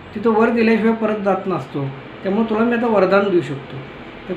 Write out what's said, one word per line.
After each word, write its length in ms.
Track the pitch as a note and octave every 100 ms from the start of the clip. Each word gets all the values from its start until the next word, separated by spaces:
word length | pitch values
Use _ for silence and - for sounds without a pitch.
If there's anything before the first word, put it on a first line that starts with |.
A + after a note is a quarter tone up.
| -
तिथं 160 | G#3 A3+
वर 180 | G#3+ A#3
दिल्याशिवाय 460 | A#3 A3 A3 A3+
परत 260 | A3 G#3+ G#3+
जात 120 | G3 F#3 F#3+
नसतो, 400 | E3 C3 D3+ C#3 - - -
त्यामुळे 280 | G3 G3+ A3+
तुला 100 | G#3+
मी 160 | A#3+ A#3+
आता 100 | A#3+
वरदान 440 | G#3 F#3 G3 G3+
देऊ 100 | F3
शकतो. 360 | C#3 C3+ - - - - - -
तर 60 | -